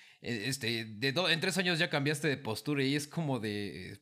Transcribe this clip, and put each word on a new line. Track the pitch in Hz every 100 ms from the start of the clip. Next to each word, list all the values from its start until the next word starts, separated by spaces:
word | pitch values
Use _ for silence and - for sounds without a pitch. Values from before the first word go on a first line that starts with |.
| - -
eh, | - 117 110
este, | 135 113 117 110
de | 104 135
do-, | 139 180
en | 165
tres | 185 180
años | 180 170
ya | 175
cambiaste | 151 139 151 151
de | 131
postura", | 110 107 - 143
y | 135 147
es | 139
como | - 156 127
de, | 107 104 101 73 92 101